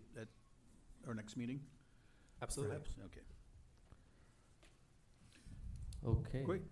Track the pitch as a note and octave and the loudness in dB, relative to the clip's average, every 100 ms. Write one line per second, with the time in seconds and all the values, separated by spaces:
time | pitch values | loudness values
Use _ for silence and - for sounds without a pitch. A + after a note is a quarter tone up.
0 | - A#2+ A2 - - - - - - - | -6 -8 -10 -12 -20 -20 -20 -20 -18 -10
1 | - A2 G#2+ C3 A#2+ C#3+ C#3+ - - - | -4 -2 -2 0 0 0 -4 -12 -20 -20
2 | - - - - B2 - C#3+ D3 D3 - | -20 -20 -18 -4 0 2 2 2 0 -2
3 | G2 - - - - - - - - - | -4 -10 -12 -14 -14 -18 -18 -20 -20 -20
4 | - - - - - - - - - - | -20 -20 -20 -20 -20 -20 -20 -20 -20 -20
5 | - - - - - - - - - - | -20 -20 -20 -16 -10 -6 -6 -4 -4 0
6 | A#2 A2+ - C3 C#3 F#3 - | 8 8 8 4 4 4 2